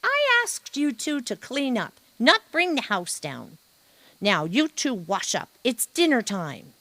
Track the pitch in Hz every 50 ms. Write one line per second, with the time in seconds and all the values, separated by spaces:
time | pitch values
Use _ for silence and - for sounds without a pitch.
0 | - 466 554 571 587 554 494 480 480 - - - _ - - 269 294 294 240 214
1 | - 311 302 285 247 - 208 165 - - 247 277 277 269 247 220 175 - - _
2 | _ _ _ _ 226 269 339 440 - _ - 320 349 359 330 269 - - 208 185
3 | 180 - - - - 147 131 120 120 - - - _ _ _ _ _ _ _ _
4 | _ - _ _ 185 202 196 165 151 165 175 262 311 311 _ - - 294 254 196
5 | 170 160 196 185 - - - 180 - _ _ _ _ 247 254 - - - _ -
6 | 349 330 285 247 214 - 202 190 170 151 131 - - - - _